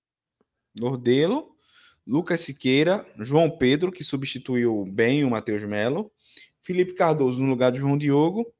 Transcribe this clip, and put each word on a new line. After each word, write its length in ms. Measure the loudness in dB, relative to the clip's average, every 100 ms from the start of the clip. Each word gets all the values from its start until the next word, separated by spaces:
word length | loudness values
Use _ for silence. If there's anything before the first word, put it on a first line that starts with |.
| _ _ _ _ _ _ _ -6
Lordelo, 760 | -4 -2 2 2 2 0 -6 _ _ _ -20 _ -4
Lucas 340 | -4 -2 -2
Siqueira, 640 | -4 -2 0 2 2 0 -4 -14
João 300 | -2 2 2 2
Pedro, 340 | 2 2 0
que 120 | -4
substituiu 800 | -8 -6 -6 -10 -4 0 0 0 -4
bem 380 | 0 2 2
o 60 | 0
Matheus 340 | -2 -2 -6 -4
Melo, 460 | -2 -2 -2 -6 _ _ -20 -20 _
Felipe 320 | -6 -2 -2
Cardoso 500 | 2 2 4 0 0
no 60 | 0
lugar 220 | 2 2
de 60 | 2
João 160 | 0 0
Diogo, 540 | 2 2 2 0 -8